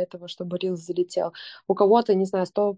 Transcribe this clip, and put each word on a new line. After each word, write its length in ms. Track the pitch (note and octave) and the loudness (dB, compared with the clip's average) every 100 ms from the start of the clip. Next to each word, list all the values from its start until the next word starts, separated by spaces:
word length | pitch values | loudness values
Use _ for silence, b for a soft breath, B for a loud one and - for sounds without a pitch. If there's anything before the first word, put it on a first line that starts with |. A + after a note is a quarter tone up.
этого, 260 | F3+ F3+ F3 | -2 -6 -16
чтобы 300 | - F3+ F3+ | -12 -8 -6
рилс 200 | F#3 F3 | -4 -6
залетел. 520 | E3 F3 F3+ - E3+ B B B _ | -6 -4 -2 -2 -4 B B B _
У 60 | |
кого-то, 400 | G3 G3+ A#3 A#3+ | 2 6 4 4
не 120 | F#3+ F#3+ | 2 2
знаю, 200 | F#3+ F3+ | -2 -2
сто 300 | - G#3 | 0 -2